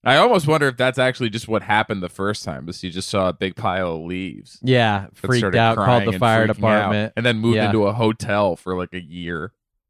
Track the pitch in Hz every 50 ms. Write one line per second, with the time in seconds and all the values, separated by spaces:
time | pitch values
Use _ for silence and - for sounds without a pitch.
0 | - 123 131 151 190 247 240 185 147 147 156 156 143 139 123 120 127 127 123 135
1 | 127 127 123 - 120 113 104 113 - - 110 104 95 - 107 107 110 - 110 98
2 | 87 87 - - 98 101 104 - - 98 78 65 69 82 92 - - 92 80 92
3 | 92 - - 101 92 90 82 _ 98 95 87 - - 101 90 95 92 87 82 80
4 | 80 85 90 92 95 90 62 50 50 - - - - 127 127 123 117 110 104 98
5 | 98 - _ - - 98 127 120 117 98 92 120 113 117 113 110 101 98 123 120
6 | 101 113 101 92 120 117 113 113 110 107 - - 101 110 107 104 104 95 104 107
7 | 107 110 _ - 117 123 117 110 107 117 113 107 107 104 101 110 104 101 101 117
8 | 113 110 107 - - 107 101 104 104 95 85 - - 92 92 90 90 87 - 92
9 | 90 73 82 87 87 85 85 80 76 107 _ _ _ _ _ _ _ _